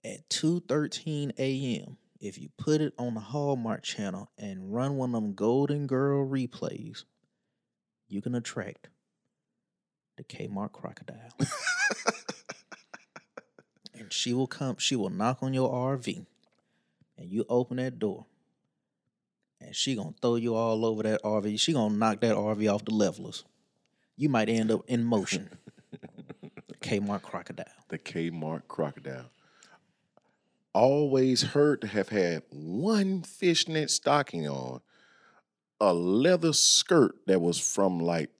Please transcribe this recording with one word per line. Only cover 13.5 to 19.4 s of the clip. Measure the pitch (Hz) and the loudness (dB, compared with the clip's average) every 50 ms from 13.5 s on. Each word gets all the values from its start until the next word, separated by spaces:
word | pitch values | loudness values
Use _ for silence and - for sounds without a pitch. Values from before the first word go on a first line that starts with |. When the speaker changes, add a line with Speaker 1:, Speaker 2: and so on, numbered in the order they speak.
| _ - _ _ _ _ _ - - | _ -20 _ _ _ _ _ -20 -20
Speaker 1:
And | - 110 98 | -18 -12 -6
she | - - - 123 | -4 -2 -2 0
will | 120 127 135 - | 0 0 0 -2
come, | - - 143 131 120 - | -2 -6 -4 -4 -2 -2
she | - - 139 | 0 0 0
will | 120 98 95 | 0 0 -2
knock | 87 92 107 120 131 - | -2 0 0 0 0 0
on | 135 131 131 | -2 -2 0
your | 131 131 123 | 2 2 2
R | 131 123 127 131 139 | 2 0 0 0 -2
V, | 127 117 104 - - - _ _ _ _ _ _ _ _ _ _ _ _ _ _ _ _ _ _ | -2 -4 -6 -8 -8 -12 _ _ _ _ _ _ _ _ _ _ _ _ _ _ _ _ _ _
and | - - 87 | -18 -14 -6
you | 95 113 - - | -4 -4 -2 0
open | 123 123 127 - 123 | 0 0 0 0 -4
that | 127 127 131 123 117 | -4 -4 -4 -4 -4
door, | 110 101 95 - - _ _ _ _ _ _ _ _ _ _ _ _ _ _ _ _ _ _ _ _ _ _ _ | -4 -4 -4 -6 -14 _ _ _ _ _ _ _ _ _ _ _ _ _ _ _ _ _ _ _ _ _ _ _